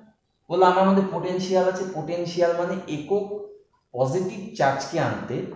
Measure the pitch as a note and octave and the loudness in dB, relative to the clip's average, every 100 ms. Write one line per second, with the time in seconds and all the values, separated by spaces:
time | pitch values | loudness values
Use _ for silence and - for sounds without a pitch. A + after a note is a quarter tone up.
0 | - _ _ _ - F3 F#3 F#3 F#3+ G3 | -20 _ _ _ -4 4 6 6 6 4
1 | F#3+ E3 F3+ F#3 F#3 F#3 F#3 F#3 F#3+ D#3 | 2 -2 -4 -4 0 2 2 0 -4 -6
2 | D#3 F3 E3+ E3+ E3+ E3+ F3 F#3+ - D3+ | -4 -4 -4 0 2 2 -2 -4 -6 -8
3 | D3+ G3+ G3 G3+ - - _ _ _ B2 | -2 -2 -2 -6 -12 -16 _ _ _ -2
4 | C3 E3+ F#3 G#3 - - C#3 C3+ - E3 | 0 0 -2 -4 -8 0 0 0 -2 -2
5 | B2+ G#2+ - B2+ - | -2 -2 -6 -6 -8